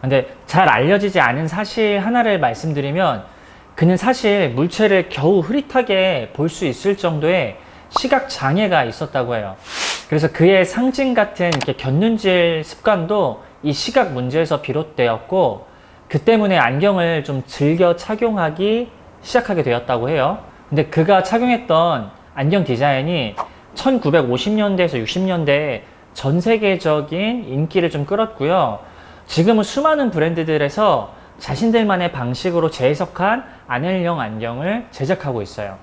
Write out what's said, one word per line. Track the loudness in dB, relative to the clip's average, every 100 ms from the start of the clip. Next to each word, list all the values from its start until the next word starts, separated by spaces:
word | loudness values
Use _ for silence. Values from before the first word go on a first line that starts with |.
근데 | 2 0 0 -10 -2
잘 | 4 4
알려지지 | 4 4 2 2 2
않은 | 2 2 -2
사실 | -4 -6 -2 0 0
하나를 | 0 0 2 2
말씀드리면, | 0 -2 -4 -4 -2 0 0 -2 -8 -20 -20 -20 -20 0
그는 | 2 4
사실 | 2 0 2 2 0
물체를 | 0 -2 2 2 2 0
겨우 | 0 2 2
흐릿하게 | 2 -2 0 -2 0 0 2 0 -6
볼 | -4 -4
수 | -2 -4
있을 | -2 -2 -2
정도의 | -2 0 0 0 -2 -8 -20 -20 -8
시각 | -4 0 0 -2
장애가 | -4 -2 0 2 2 0
있었다고 | -4 -6 -4 -2 -4
해요. | -6 -12 -14 -8 -6 -6 -2
그래서 | 0 0
그의 | 4 4 6 2
상징 | 0 0 0 0
같은 | 0 -2 -2 -2
이렇게 | -2 -4
곁눈질 | -4 -2 2 2 2 2 2 2 0
습관도 | -6 -4 0 0 0 0 0 -4 -14 -6
이 | -4
시각 | -4 0 0 0
문제에서 | -2 -2 -2 0 -2
비롯되었고, | -2 -6 -4 0 0 0 -2 0 0 -2 -14 -20 -20 -20 -6
그 | -2
때문에 | 2 2 4 2
안경을 | 2 2 2 2 0 -2 -4
좀 | -6 -8
즐겨 | -2 0 4 2 2
착용하기 | -4 -2 -2 0 -2 -2 -2 0 -4 -12 -20 -20
시작하게 | -2 -2 0 -2
되었다고 | 0 0 0 -2 0
해요. | 0 0 -2 -10 -20 -4
근데 | -2 0
그가 | 0 4 4
착용했던 | 4 0 0 0 2 2 2 0 -6 -14 -18
안경 | -4 0 2
디자인이 | 0 0 2 0 0 -2 -4 -6 -12 -14 -20 -4
천구백오십 | 0 0 2 2 2 0 0
년대에서 | 0 0 2 0 0
육십 | -4 -2
년대에 | -2 0 2 2 0 -6 -10 -20 -20
전 | -6 0 0
세계적인 | 2 2 2 0 0 0 -2 -4 -4 -4 -6
인기를 | -4 0 0 0
좀 | -2 -4
끌었고요. | -2 -2 -2 0 2 0 -2 -12 -20 -20 -20 -8
지금은 | 0 4 4
수많은 | 2 0 0 2 0
브랜드들에서 | 0 0 0 0 0 0 2 2 2 -2 -14 -20 -18
자신들만의 | -8 -2 2 2 2 2 0
방식으로 | -2 -6 -2 -2 0 0
재해석한 | 0 0 0 -4 -2 -2 -2 -6 -20 -6
아넬형 | -4 -2 -2 -2 -2
안경을 | -4 -6 -6 -6 -4 -6 -8
제작하고 | -8 -4 -2 -4 -6
있어요. | -6 -10 -12 -12